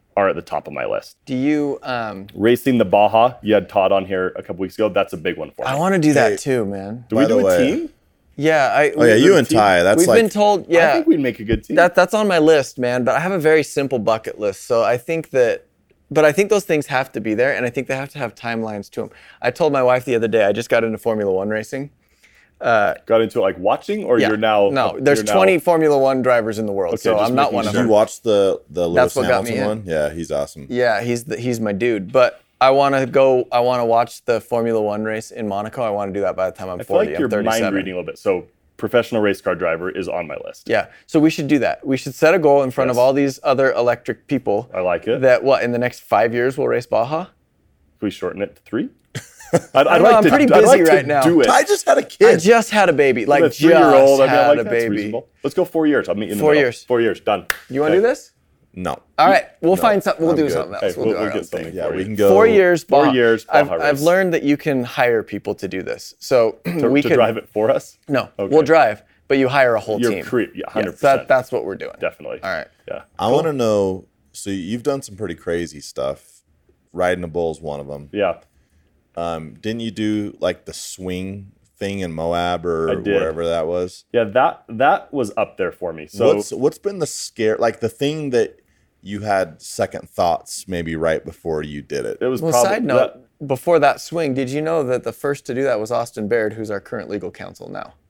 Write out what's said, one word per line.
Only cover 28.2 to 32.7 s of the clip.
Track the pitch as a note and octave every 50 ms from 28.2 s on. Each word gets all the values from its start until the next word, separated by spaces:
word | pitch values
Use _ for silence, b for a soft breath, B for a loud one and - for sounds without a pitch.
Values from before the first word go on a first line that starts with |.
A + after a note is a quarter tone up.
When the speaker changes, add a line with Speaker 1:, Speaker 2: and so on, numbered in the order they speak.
Speaker 3:
the, | - A2+ G#2 G2+ G2 F#2+ - - - _
the | D2 F2 F2
Lewis | E2+ E2+
Speaker 2:
That's | B2+ B2+ - -
what | C#3 B2+ F2+
got | B2+ A2 G#2
me | A#2 A2+
Speaker 3:
Hamilton | A#2+ G#2 G#2 G#2+ A2
Speaker 2:
in. | G#2
Speaker 3:
one? | F#2
Yeah, | D#2+ D#2 D2+ D2 D2+
he's | E2 E2 D2
awesome. | D2+ C#2+ C#2+ C#2+ - D#2 C#2 C#2
Speaker 2:
Yeah, | A#2+ B2 B2 A#2+ A2 G2+
he's | A#2 A#2+ A#2+ A#2+ A#2+
the, | - A2+ -
he's | A#2 B2+ A#2+ A2+
my | A2+ G#2+ G2+
dude. | F#2+ A2+ B2 A#2 G#2 F#2+ F2 B2+
But | C3 B2 A#2 - - _ _ _ _
I | B2+ C3+